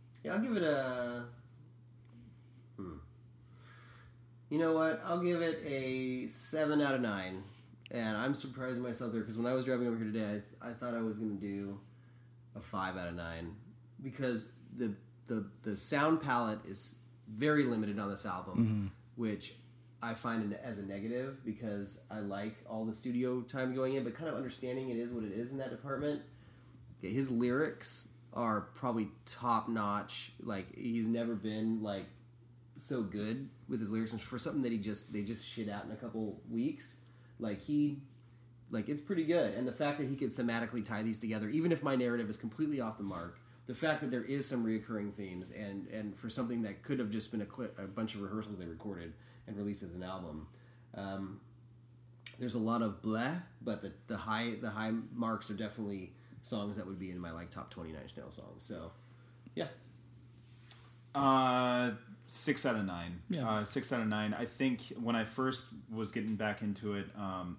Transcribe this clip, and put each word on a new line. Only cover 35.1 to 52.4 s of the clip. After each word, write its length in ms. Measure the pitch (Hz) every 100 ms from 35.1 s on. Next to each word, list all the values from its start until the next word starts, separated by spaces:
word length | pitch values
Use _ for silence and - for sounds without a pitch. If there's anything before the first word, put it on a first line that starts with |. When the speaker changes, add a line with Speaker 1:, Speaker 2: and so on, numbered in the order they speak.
Speaker 1:
they 100 | 107
just 240 | 101 113 -
shit 220 | - 104
out 160 | 101
in 80 | -
a 40 | 110
couple 440 | 120 110 107 - -
weeks, 520 | 113 131 - - - - - - -
like, 220 | 113 101
he, 400 | - 147 147 139 - - - - - - -
like, 160 | 117 101
it's 140 | 147
pretty 200 | - 185
good. 300 | 156 170 -
And 140 | - 123
the 40 |
fact 260 | - 147 147
that 80 | 131
he 80 | 131
could 180 | 131
thematically 500 | 127 120 117 113 120
tie 200 | 104 107
these 160 | 113 110
together, 280 | 113 110 104
even 220 | 151 170
if 100 | 165
my 100 | 143
narrative 340 | 131 123 120 107
is 80 | 107
completely 440 | 113 107 156 143
off 180 | 113 107
the 60 |
mark, 340 | 101 90 87 - - - -
the 60 |
fact 260 | 123 160 151
that 100 | 139
there 140 | 123
is 240 | 113 139 135
some 180 | 127 113
reoccurring 480 | 110 107 110 101
themes, 380 | 101 95 90 92
and, 340 | - 104 98 90
and 240 | 107 107 92
for 100 | 117
something 340 | 135 117 120
that 200 | 110 -
could 160 | - 131
have 120 | 107
just 200 | 107 -
been 120 | 110
a 40 | 101
cli-, 220 | - 113 -
a 40 | 98
bunch 300 | 101 110 104
of 60 |
rehearsals 360 | 98 107 107 98
they 80 | 85
recorded, 460 | 82 107 92 82 82 - - -
and 100 | 101
releases 380 | 104 101 92
an 80 | 87
album. 440 | 90 95 87 76 80 - - - -
Um, 460 | - 98 98 95 104 - - - - - - - - -
there's 160 | -